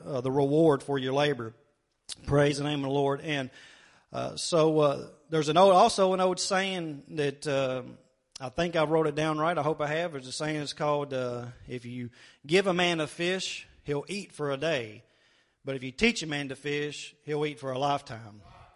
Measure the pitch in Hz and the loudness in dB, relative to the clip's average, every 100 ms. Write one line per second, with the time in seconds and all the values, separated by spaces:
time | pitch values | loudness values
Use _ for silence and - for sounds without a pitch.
0 | 170 139 127 135 139 147 165 139 139 139 | -6 -4 0 2 4 6 6 4 2 -4
1 | 127 135 147 131 113 - _ _ _ _ | 0 2 2 0 -6 -14 _ _ _ _
2 | - - - 143 143 143 143 147 139 139 | -18 -12 0 4 4 2 -2 -4 -2 0
3 | 139 139 160 147 127 - - - - _ | 0 -2 -2 -4 -4 -10 -20 -20 -20 _
4 | _ - 127 - - 170 156 156 147 135 | _ -8 -6 -6 0 4 4 6 4 2
5 | - - _ 160 147 156 196 180 233 - | -6 -18 _ -2 2 6 8 10 8 6
6 | 190 185 185 175 - 190 190 190 160 143 | 2 4 2 0 0 0 0 -4 -6 -10
7 | - 165 143 139 151 135 131 127 123 120 | -10 -4 -2 -2 -2 -2 0 -4 -8 -16
8 | _ _ _ - 131 - 175 165 151 160 | _ _ _ -14 -8 -4 -2 0 2 2
9 | 156 147 156 151 160 170 143 160 147 156 | 2 0 -2 0 0 0 0 -2 -2 -2
10 | 175 143 127 - 151 156 143 - 151 147 | -4 -8 -10 -8 -6 -4 -6 -4 -2 -2
11 | 143 131 123 120 120 123 - 127 117 123 | -2 -4 -4 -6 -10 -14 -12 -12 -10 -10
12 | 120 - - _ 143 180 196 175 175 170 | -10 -14 -20 _ 0 2 2 2 0 0
13 | 151 - 170 185 - - - _ - 143 | -4 -4 -4 -4 -6 -10 -14 _ -8 -6
14 | - 196 185 - 147 139 151 147 113 107 | -6 -10 -12 -8 -6 -4 -2 -2 -4 -12
15 | - _ _ _ _ _ 135 135 127 123 | -20 _ _ _ _ _ -10 -8 -8 0
16 | 226 226 156 147 139 131 147 147 147 143 | 0 0 -4 -6 -6 -8 -6 -4 -4 -8
17 | - - - 147 151 143 135 127 143 143 | -14 -14 -6 -4 -4 -4 -6 -2 0 -2
18 | - 113 113 104 - - - | -4 -14 -16 -20 -20 -20 -20